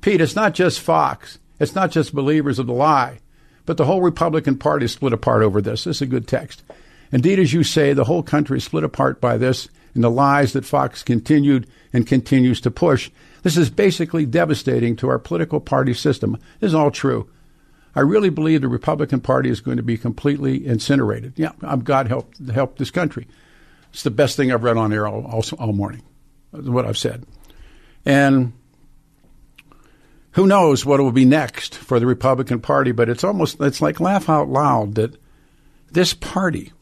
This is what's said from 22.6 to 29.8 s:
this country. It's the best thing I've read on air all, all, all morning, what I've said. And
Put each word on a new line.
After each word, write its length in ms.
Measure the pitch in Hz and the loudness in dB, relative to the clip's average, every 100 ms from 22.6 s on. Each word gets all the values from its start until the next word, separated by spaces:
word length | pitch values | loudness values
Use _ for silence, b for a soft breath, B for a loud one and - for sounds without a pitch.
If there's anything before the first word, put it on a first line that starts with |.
| 131 - | -4 -4
this 140 | 139 | -6
country. 360 | 180 160 - 113 b b b b b b | -4 -4 -6 -16 b b b b b b
It's 120 | - | -8
the 80 | - | -6
best 260 | 110 139 - | 0 -2 2
thing 140 | 131 | 0
I've 120 | 120 | 0
read 140 | 120 113 | 0 0
on 160 | 110 | 0
air 140 | 107 107 | -2 -4
all, 180 | 107 - | -6 -6
all, 180 | 113 - - | -6 -6 -6
all 160 | 113 | -4
morning, 300 | 101 101 120 - _ _ _ _ | -2 -4 -8 -20 _ _ _ _
what 340 | 160 139 123 113 | -14 -4 -2 -2
I've 140 | 107 | -4
said. 260 | - 117 - - b b b b b b - | -6 -8 -16 -20 b b b b b b 0
And 480 | 139 139 135 120 - _ _ _ - _ _ _ - _ _ _ b | 2 4 2 0 -6 _ _ _ -20 _ _ _ -20 _ _ _ b